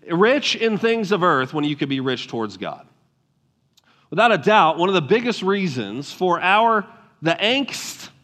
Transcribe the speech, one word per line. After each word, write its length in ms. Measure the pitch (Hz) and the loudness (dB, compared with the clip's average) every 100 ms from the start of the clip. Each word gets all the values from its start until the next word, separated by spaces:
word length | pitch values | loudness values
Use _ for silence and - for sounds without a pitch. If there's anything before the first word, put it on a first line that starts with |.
| - | -4
rich 460 | 170 214 277 - - | 0 2 2 0 -2
in 200 | 226 208 | 0 0
things 360 | 226 226 202 | 0 0 0
of 100 | 196 | 0
earth 320 | 175 147 127 | 2 2 0
when 100 | 156 | -2
you 120 | 147 143 | -4 -4
could 120 | 151 | -4
be 120 | 135 | -4
rich 260 | 131 123 - | -4 -4 -6
towards 300 | 120 107 95 | -6 -8 -8
God? 300 | 92 73 - _ _ _ _ _ _ _ _ _ _ _ _ | -10 -10 -18 _ _ _ _ _ _ _ _ _ _ _ _
Without 220 | 156 226 | 2 4
a 60 | 202 | 4
doubt, 400 | 139 214 160 160 | 4 6 4 2
one 100 | 180 | 2
of 60 | |
the 80 | 190 | 0
biggest 400 | 139 214 240 220 | 2 0 0 -4
reasons 720 | 185 202 185 127 104 107 143 | -2 0 -2 -4 -6 -8 -12
for 280 | - 185 170 | -4 0 0
our, 460 | 180 202 233 220 196 - _ _ | 2 2 2 0 -4 -16 _ _
the 100 | 156 | -2
angst 760 | 165 208 262 277 - - - - _ | 0 0 0 -2 -8 -12 -14 -18 _